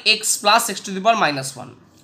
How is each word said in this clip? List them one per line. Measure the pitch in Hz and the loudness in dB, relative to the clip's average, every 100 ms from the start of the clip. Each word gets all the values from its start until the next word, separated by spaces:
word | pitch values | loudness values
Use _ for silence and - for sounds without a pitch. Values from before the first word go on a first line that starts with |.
| 214 | 0
x | 220 - - | 0 0 -2
plus | 202 226 226 | 2 2 2
x | 190 202 | -6 -8
to | |
the | 190 | -2
power | 208 220 | 2 2
minus | 160 143 135 | 2 -2 -8
one. | - - 117 _ _ | -12 -16 -20 _ _